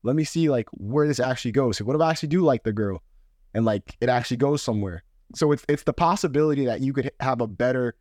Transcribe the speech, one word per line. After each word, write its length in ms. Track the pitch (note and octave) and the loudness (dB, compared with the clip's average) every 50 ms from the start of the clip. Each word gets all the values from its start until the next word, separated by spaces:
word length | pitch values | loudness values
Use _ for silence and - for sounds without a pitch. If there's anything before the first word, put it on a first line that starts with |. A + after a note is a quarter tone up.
Let 140 | - A#2 C#3 | -2 0 0
me 80 | D#3 D#3 | 0 0
see, 240 | - - E3 E3 D3+ | 0 0 2 2 2
like, 180 | C3+ A#2+ A2 - | 2 0 -2 -4
where 340 | - - - G#2 B2 D3+ D3 | -10 -12 -8 -2 0 2 2
this 140 | D3+ C#3+ - | 2 2 0
actually 320 | A#2+ C3 C3 - - B2 | 0 -2 -2 -4 -4 0
goes. 280 | G#2+ C3+ C3+ A#2+ G2 - | 0 2 2 2 0 -2
What 140 | G2+ A2 C#3 | -2 -2 0
if 80 | D3+ | 2
I 80 | E3 D#3+ | 2 0
actually 200 | D#3 - - D3 | 0 -2 -2 0
do 100 | D#3 F#3 | 0 2
like 240 | F3+ D3+ C3 A2+ _ | 4 4 2 2 _
the 80 | A2+ | -4
girl 320 | G#2 G#2+ G#2+ G2 F#2+ F2 _ _ _ - _ _ _ _ _ _ - | -2 -2 -2 -2 -4 -6 _ _ _ -20 _ _ _ _ _ _ -2
and, 100 | A2 A2+ | 0 2
like, 320 | A2+ G#2+ G2+ - - - _ | 2 0 -2 -4 -10 -6 _
it 80 | A#2+ A#2+ | 0 0
actually 300 | B2 A#2+ A#2 - B2+ A#2 | 0 0 0 -2 -2 0
goes 240 | C#3+ C#3 D3 C#3+ | 0 0 0 0
somewhere?" 420 | - - A2 G#2 G2+ F#2+ F2 E2 _ _ _ _ _ _ - | -2 -2 -2 -2 -4 -4 -8 -12 _ _ _ _ _ _ -2
So 160 | - D#3 D3+ | 0 2 2
it's, 120 | D3 C#3+ - - | 2 0 2 -2
it's 160 | D3 C#3+ - | -2 0 0
the 80 | - | -4
possibility 720 | C#3 - E3+ E3+ F3+ - - E3 C3 D3 D#3 D#3 D3 C#3 C3+ | 0 2 2 2 2 0 -2 0 2 2 2 2 2 2 0
that 160 | B2 A2 - | 0 0 0
you 120 | C3 C3+ | -2 -2
could 140 | C3+ C3+ C3 | -2 -2 -4
h-, 60 | C3+ _ _ | -4 _ _
have 200 | C3+ C3 C3 A#2 | -2 -2 0 0
a 60 | A#2+ | -2
better 480 | A2 G2 - A#2+ B2+ B2+ B2+ B2 A#2+ - _ | -4 -2 -2 0 0 0 0 -2 -4 -4 _